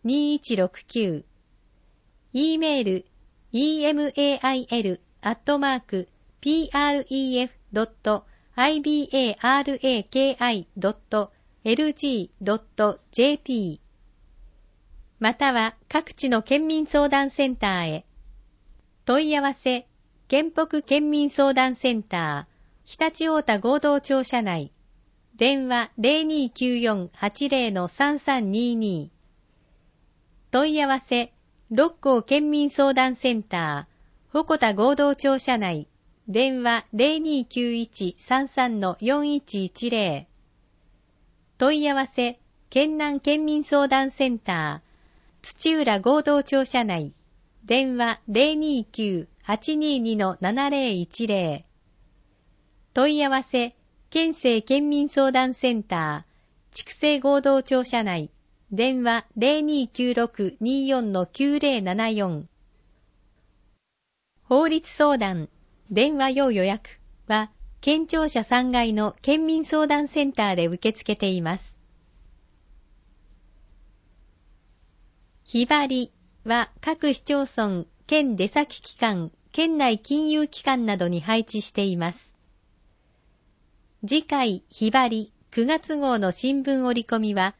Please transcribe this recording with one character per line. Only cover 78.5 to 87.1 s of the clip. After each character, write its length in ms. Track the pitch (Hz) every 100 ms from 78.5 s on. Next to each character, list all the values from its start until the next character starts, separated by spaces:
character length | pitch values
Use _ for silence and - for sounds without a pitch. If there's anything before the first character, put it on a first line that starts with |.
| 294 294 -
機 140 | - -
関、 340 | 226 185 165 - _
県 260 | - 330 311
内 220 | 262 214
金 280 | - 294 311
融 200 | 302 294
機 160 | -
関 220 | 285 254 226
な 100 | 190
ど 100 | 175
に 140 | 175
配 220 | 160 226
置 180 | 220 214
し 100 | -
て 140 | -
い 120 | 196 175
ま 160 | 170
す。 220 | - - _ _ _ _ _ _ _ _ _ _ _ _ _ _ _ _ _
次 200 | 208 302
回、 420 | 311 285 240 185 -
日 200 | - 214
張 180 | 262 247
り、 240 | 220 214 _ _
九 160 | 233 240
月 280 | 311 -
号 240 | 302 277 233
の 140 | 190
新 300 | - 262 277
聞 240 | 269 269 247
折 160 | 233
り 40 |
込 120 | 220